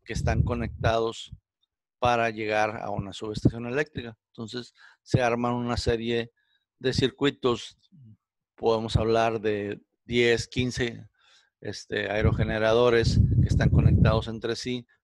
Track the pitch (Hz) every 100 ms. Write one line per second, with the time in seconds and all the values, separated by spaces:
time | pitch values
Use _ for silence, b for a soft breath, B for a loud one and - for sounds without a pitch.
0 | - 113 117 110 - 120 110 - 117 113
1 | 113 - - - _ _ _ _ _ _
2 | 123 120 117 110 107 107 107 113 107 104
3 | 98 - 110 107 - 113 120 131 151 -
4 | 117 107 _ - 110 123 117 _ B B
5 | - 131 120 120 120 123 120 120 - 117
6 | 117 117 117 _ _ _ _ _ 127 120
7 | 131 - 143 - 127 117 - - _ 160
8 | 113 107 _ _ _ - 113 113 110 -
9 | 110 113 113 113 107 104 101 - - _
10 | - 120 120 117 - 127 123 120 120 110
11 | 107 _ b b b _ 110 101 - 107
12 | 101 104 113 117 110 110 110 113 123 117
13 | 113 - - - - - 110 - - -
14 | 107 110 113 110 117 113 127 123 117 _